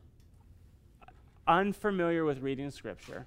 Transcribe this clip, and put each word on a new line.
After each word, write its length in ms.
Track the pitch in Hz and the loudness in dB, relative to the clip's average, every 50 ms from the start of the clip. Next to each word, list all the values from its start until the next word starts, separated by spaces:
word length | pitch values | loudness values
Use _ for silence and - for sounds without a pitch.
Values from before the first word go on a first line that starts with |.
| - - - - - - - - - - - - - - - - - - - - - - - - - - - - - | -20 -20 -20 -20 -20 -20 -20 -20 -20 -20 -20 -20 -20 -20 -20 -20 -20 -20 -20 -20 -20 -20 -20 -20 -20 -20 -20 -2 2
unfamiliar 760 | 160 165 180 196 208 185 - - 208 196 180 170 170 170 165 160 | 4 4 6 4 2 0 -2 -2 0 0 2 2 2 2 2 2
with 160 | 151 139 131 | 0 0 0
reading 320 | 135 135 135 127 139 143 | -2 -4 -2 -4 -4 -8
Scripture, 540 | - - - 110 90 - - - - - 131 | -8 -8 -10 -10 -10 -10 -12 -12 -12 -12 -12